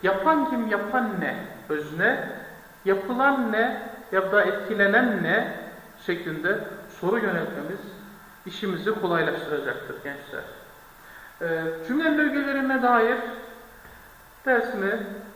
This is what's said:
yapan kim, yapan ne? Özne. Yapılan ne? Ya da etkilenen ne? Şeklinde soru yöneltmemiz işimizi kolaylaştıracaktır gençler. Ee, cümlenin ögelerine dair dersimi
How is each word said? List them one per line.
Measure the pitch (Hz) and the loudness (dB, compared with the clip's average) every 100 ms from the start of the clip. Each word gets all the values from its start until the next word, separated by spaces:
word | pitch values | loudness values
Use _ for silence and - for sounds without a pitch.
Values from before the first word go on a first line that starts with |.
yapan | 185 196 311 311 262 | 2 2 4 4 4
kim, | 247 220 | 0 0
yapan | 208 214 254 220 185 | 0 0 0 0 -2
ne? | 147 123 - - - | -4 -4 -8 -14 -4
Özne. | 151 147 156 208 269 - - - - - - 190 | -4 -4 0 2 2 -4 -10 -14 -18 -20 -6 0
Yapılan | 196 - 247 269 277 233 | 2 2 2 4 4 2
ne? | 214 247 262 - - - | 2 2 0 -8 -14 0
Ya | 190 190 | 0 4
da | 208 | 4
etkilenen | 190 190 - 208 196 220 247 196 | 4 0 -2 2 6 6 4 2
ne? | 165 202 247 - - - - - - | 2 2 0 -6 -12 -16 -20 -12 -4
Şeklinde | 170 170 156 165 214 - - - - | -4 -2 -4 0 -2 -4 -12 -16 -6
soru | 175 233 | 0 2
yöneltmemiz | 214 170 156 - 151 196 - - - - - - - | 0 -2 -4 -6 -8 -8 -10 -16 -18 -20 -20 -16 -14
işimizi | - 208 175 202 214 | -6 -4 -2 -2 0
kolaylaştıracaktır | 185 170 156 - 147 147 135 120 - - | 0 2 2 0 -2 -2 -2 -6 -8 -10
gençler. | 143 139 - - - - - - - - - - - - | -10 -10 -10 -12 -12 -16 -20 -20 -20 -20 -20 -20 -20 -8
Ee, | 170 165 160 160 160 | -4 -2 -2 -6 -2
cümlenin | 269 320 294 | 2 2 4
ögelerine | 294 277 277 277 262 262 | 2 2 0 0 2 2
dair | 247 240 226 254 - - - - - - - - - - - - 269 | 6 6 6 2 -2 -8 -12 -18 -20 -20 -20 -20 -20 -20 -20 -8 2
dersimi | 247 240 226 196 220 196 - - | 2 2 -2 -2 -2 -4 -10 -14